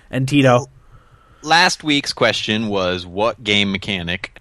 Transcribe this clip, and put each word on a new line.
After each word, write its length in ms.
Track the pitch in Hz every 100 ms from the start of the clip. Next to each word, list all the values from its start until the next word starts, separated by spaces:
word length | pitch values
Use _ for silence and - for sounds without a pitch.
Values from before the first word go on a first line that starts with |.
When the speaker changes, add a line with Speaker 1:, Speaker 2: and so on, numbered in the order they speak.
| _
Speaker 1:
and 180 | 131 135
Tito. 380 | 143 131 123 - - - - _ _ _ _
Speaker 2:
Last 420 | 151 160 185 -
week's 300 | 156 143 -
question 540 | - 117 104 - 107 110
was, 360 | 98 92 90 90
"What 380 | 92 113 -
game 260 | 104 104 101
mechanic 680 | 95 - 95 85 90 - -